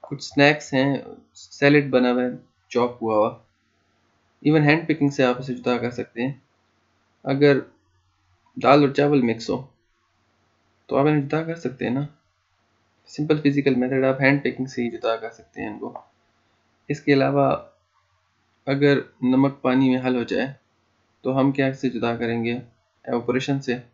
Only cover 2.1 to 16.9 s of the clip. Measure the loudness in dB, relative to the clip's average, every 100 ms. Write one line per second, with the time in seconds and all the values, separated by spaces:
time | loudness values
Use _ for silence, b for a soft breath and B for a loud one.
2.1 | 0 -2 -6 _ _ _ -2 -2 -4 -2
3.1 | 0 0 -2 _ _ _ _ _ _ _
4.1 | _ _ _ 0 4 4 4 0 0 0
5.1 | 2 0 0 -6 -6 -4 -2 -4 -8 -10
6.1 | -6 -6 -6 _ _ _ _ _ _ _
7.1 | _ -4 2 4 4 -2 _ _ _ _
8.1 | _ _ _ _ -2 4 6 6 2 2
9.1 | 2 2 -2 -4 -8 -8 _ _ _ _
10.1 | _ _ _ _ _ _ _ _ 0 2
11.1 | 2 0 -4 -6 -8 -8 -6 -4 -4 -6
12.1 | _ _ _ _ _ _ _ _ _ _
13.1 | -8 -2 -2 -2 -4 -2 -2 -2 -2 -2
14.1 | 2 2 2 -2 -6 -10 -6 -6 -4 -6
15.1 | -6 -8 -16 -20 -12 -12 -10 -14 -14 _
16.1 | _ _ _ _ _ _ _ _